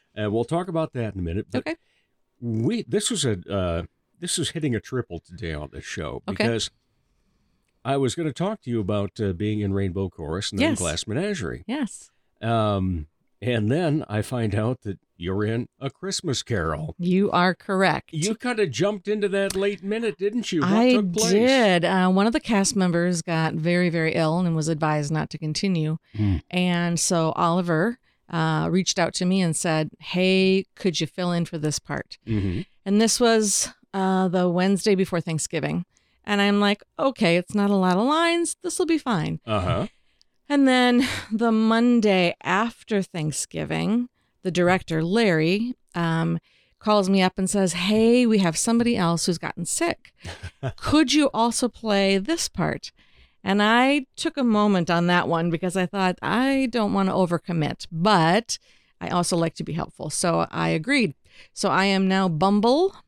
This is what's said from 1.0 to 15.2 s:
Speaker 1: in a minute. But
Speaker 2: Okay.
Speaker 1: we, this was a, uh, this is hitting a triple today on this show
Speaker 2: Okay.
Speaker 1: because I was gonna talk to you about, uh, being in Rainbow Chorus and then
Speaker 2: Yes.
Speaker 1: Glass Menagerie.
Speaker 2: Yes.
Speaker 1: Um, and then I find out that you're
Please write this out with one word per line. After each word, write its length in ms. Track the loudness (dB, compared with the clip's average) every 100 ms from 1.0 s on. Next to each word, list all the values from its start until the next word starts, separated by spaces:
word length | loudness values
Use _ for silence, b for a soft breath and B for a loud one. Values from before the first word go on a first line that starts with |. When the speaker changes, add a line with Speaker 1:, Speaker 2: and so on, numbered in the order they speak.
| -6
Speaker 1:
in 60 | -4
a 20 |
minute. 240 | -4 -4 -4
But 60 | -6 -6
Speaker 2:
Okay. 80 | -10 _ _ _ _ _ -12
Speaker 1:
we, 420 | -6 -2 -2 -2 -2
this 220 | -4 -2
was 140 | -2
a, 140 | -2 -4 -4
uh, 300 | -4 -2 -4 -6 _ _ -14
this 200 | -8 -6
is 100 | -6
hitting 240 | -4 -4
a 60 | -4
triple 400 | -6 -8 -8 -10
today 320 | -14 -12 -8
on 140 | -8 -10
this 120 | -14
show 380 | -12 -10 -8 -10 -8
Speaker 2:
Okay. 60 | -4 -2
Speaker 1:
because 220 | -2 -6 _ _ _ _ _ _ _ _ _ _ _
I 120 | -4 -2
was 180 | -2
gonna 180 | -2 -6
talk 300 | -4 -4 -6
to 80 | -6
you 100 | -4
about, 400 | -2 -2 -2 -4
uh, 120 | -4
being 280 | -2 -2 -2
in 120 | -2
Rainbow 360 | -2 -2 -2 -6
Chorus 420 | -6 -6 -6 -4
and 80 | -2
then 100 | 0
Speaker 2:
Yes. 80 | 0
Speaker 1:
Glass 280 | -2 -4 -4
Menagerie. 560 | -4 -4 -6 -6 -8 -8
Speaker 2:
Yes. 440 | -6 -6 -10 -20 _ _ -8
Speaker 1:
Um, 680 | -2 0 0 0 -2 -4 -8 _ _ -10
and 300 | -4 -2 0
then 340 | 0 0 -2 -2
I 140 | -6
find 320 | -4 -4 -2
out 280 | -2 -2 -4
that 160 | -8 -12 _
you're 280 | -10